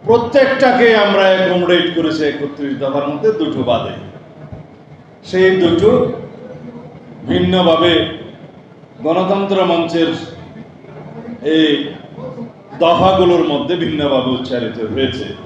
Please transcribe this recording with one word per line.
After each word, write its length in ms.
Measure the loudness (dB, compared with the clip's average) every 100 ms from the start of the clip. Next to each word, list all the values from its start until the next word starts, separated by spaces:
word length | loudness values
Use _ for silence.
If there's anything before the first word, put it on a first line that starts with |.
প্রত্যেকটাকে 920 | 2 2 4 2 2 4 2 4 4 4
আমরা 260 | 2 4
অ্যাকোমোডেট 720 | 4 4 2 0 2 2 2
করেছি 300 | -2 -2 -2
একত্রিশ 540 | -2 -2 -8 -6 -6 -4
দফার 300 | -4 -2 -4
মধ্যে, 240 | 0 0
দুটো 300 | 0 -4 -2
বাদে। 280 | 0 0 -2 -10 -16 -20 -20 -20 -18 -18 -18 -20 -20 -20 -20 -20
সেই 340 | -4 2 4 4
দুটো 560 | 2 4 4 4 0 -4 -12 -18 -18 -18 -18 -18 -20 -20 -20 -16 -2
ভিন্নভাবে 800 | 0 2 4 4 4 4 2 0 -8 -16 -20 -20 -20 -20 -20 -20 -8
গণতন্ত্র 600 | -2 0 0 -2 0 0
মঞ্চের 420 | 0 0 -2 0 0 -2 -10 -16 -18 -20 -20 -20 -20 -20 -18 -16 -16 -8
এই 460 | 0 2 4 2 -4 -12 -18 -16 -14 -12 -16 -18 -18 0
দফাগুলোর 680 | 2 4 4 4 4 4 2
মধ্যে 280 | -2 -2 -2
ভিন্নভাবে 540 | -2 -2 0 0 0
উচ্চারিত 640 | -4 -4 -4 -4 -6 -6
হয়েছে। 320 | -2 -2 -4 -10 -12